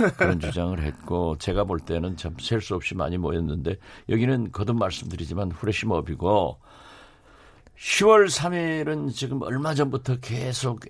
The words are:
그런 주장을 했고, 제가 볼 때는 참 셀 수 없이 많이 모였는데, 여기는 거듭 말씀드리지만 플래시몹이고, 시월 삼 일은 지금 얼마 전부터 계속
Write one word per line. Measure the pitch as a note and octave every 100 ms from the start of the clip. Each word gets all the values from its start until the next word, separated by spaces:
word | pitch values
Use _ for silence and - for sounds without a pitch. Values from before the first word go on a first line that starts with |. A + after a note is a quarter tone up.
| G#3+ -
그런 | - F2
주장을 | D2+ F2+ F2 F2+
했고, | D2+ - - F2 F2 D2+
제가 | - F#2
볼 | G2 E2+
때는 | - E2 F2+ F2
참 | E2+ D#2+
셀 | - A2+
수 | - F#2
없이 | - F#2
많이 | D2+ F2+
모였는데, | E2 E2+ D#2+ D#2 C#2+ F#2 - - -
여기는 | A2+ A#2+ C3 A2
거듭 | - G#2 A#2
말씀드리지만 | G2 - - E2+ D#2+ E2+ F#2+
플래시몹이고, | E2+ G2+ G#2 A2 F2 - D2+ F2 G#2 E2+ - - - - - - - - - - - - -
시월 | - - G3+ A3 G3
삼 | C3 E3+
일은 | F3 E3 D#3+ D3+ D3+ C#3+
지금 | A#2 C3 C3+
얼마 | - B2+ D3+
전부터 | C#3+ C#3+ B2 - B2
계속 | - A#2+ C3 B2 C3 A#2 -